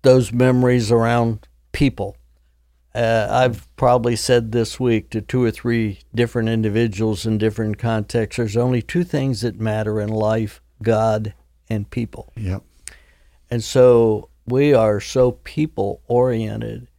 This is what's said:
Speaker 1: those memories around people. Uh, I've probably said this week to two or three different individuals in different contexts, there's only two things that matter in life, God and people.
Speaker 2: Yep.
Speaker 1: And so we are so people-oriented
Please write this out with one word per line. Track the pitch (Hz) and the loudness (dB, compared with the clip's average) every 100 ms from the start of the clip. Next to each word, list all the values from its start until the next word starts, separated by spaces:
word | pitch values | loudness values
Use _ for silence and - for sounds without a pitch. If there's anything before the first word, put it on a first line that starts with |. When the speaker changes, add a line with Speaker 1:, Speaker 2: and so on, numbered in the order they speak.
Speaker 1:
those | 139 131 117 | 6 4 4
memories | 123 127 127 127 123 107 | 2 2 4 2 2 2
around | 117 113 117 117 110 _ _ _ | 2 2 2 0 -4 _ _ _
people. | - 139 - 98 - _ _ _ _ _ _ _ | -2 -2 0 -10 -10 _ _ _ _ _ _ _
Uh, | 120 113 113 104 | -4 0 0 0
I've | 123 127 117 - - | 0 0 -2 -14 -2
probably | 127 123 120 117 | 2 2 2 -2
said | - 123 113 | 2 2 2
this | 117 110 - | -2 -4 -2
week | 127 110 - | 0 0 -2
to | 113 | -8
two | - 127 | -6 -4
or | 120 | -2
three | - 120 117 110 95 _ | -4 -4 -2 -2 -6 _
different | 110 120 120 113 | -4 -2 -2 -2
individuals | 113 110 104 117 95 110 107 113 | -2 0 0 -2 -2 -4 -2 -2
in | 107 | -2
different | 110 107 107 104 | -2 -2 -6 -4
contexts, | 117 113 104 120 110 - | -4 -4 -2 -4 -4 -4
there's | 117 107 | -4 0
only | 123 127 | 0 -2
two | - 175 | -2 -4
things | 175 147 135 113 | -2 -2 -2 -4
that | 120 101 | -6 -4
matter | 110 107 107 107 | -4 -4 -4 -4
in | 104 | -4
life, | 110 107 113 107 - _ _ | -2 -2 -2 -4 -10 _ _
God | 110 110 113 110 107 - _ _ _ | -2 2 2 0 -4 -12 _ _ _
and | 110 101 | -8 -6
people. | - 113 - - - | -8 -8 -10 -18 -10
Speaker 2:
Yep. | 101 95 _ _ - - _ _ _ _ _ | -8 -8 _ _ -20 -20 _ _ _ _ _
Speaker 1:
And | 120 | -6
so | 107 135 127 120 113 107 - _ - | -2 6 6 8 4 0 -6 _ -4
we | 127 147 | 2 4
are | 131 110 104 | 4 4 0
so | - 131 120 | -2 2 2
people-oriented | - - - 156 - 101 - _ 120 127 113 107 110 113 113 123 | 0 -10 -6 -4 -2 -6 -6 _ 0 2 0 -4 -6 -10 -12 -18